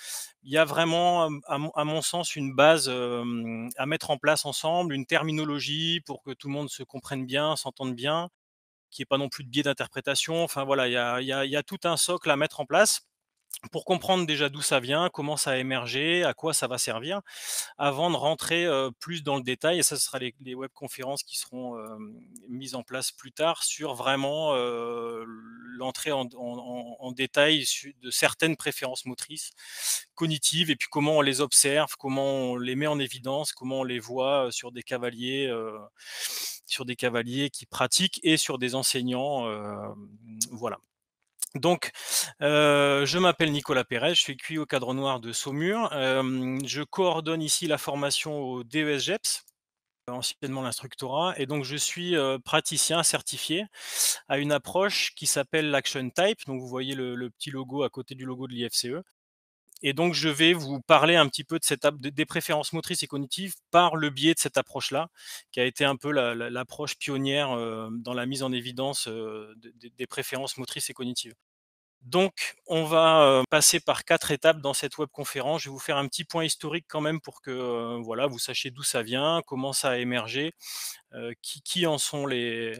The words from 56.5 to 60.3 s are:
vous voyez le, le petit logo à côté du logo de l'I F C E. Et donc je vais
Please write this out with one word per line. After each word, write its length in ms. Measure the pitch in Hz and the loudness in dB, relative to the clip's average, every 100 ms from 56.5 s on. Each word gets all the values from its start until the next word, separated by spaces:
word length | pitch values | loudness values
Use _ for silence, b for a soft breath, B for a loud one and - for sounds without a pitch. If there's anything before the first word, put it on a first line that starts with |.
| 131 | -8
vous 80 | 127 | -6
voyez 280 | 127 131 135 | -6 -4 -4
le, 180 | 127 | -4
le 160 | 123 123 | -4 -8
petit 220 | - - | -8 -10
logo 320 | 135 127 135 | -8 -6 -2
à 60 | 127 | -2
côté 240 | - 123 135 | -4 -12 -12
du 100 | 131 | -10
logo 220 | 127 135 | -8 -8
de 60 | |
l'I 140 | 123 117 | -6 -2
F 60 | |
C 160 | - 123 | -2 -2
E. 140 | 147 185 _ _ _ _ _ _ - 143 | -6 -10 _ _ _ _ _ _ -4 -2
Et 60 | |
donc 220 | 139 175 | 2 2
je 160 | 151 | 2
vais 240 | 160 | 0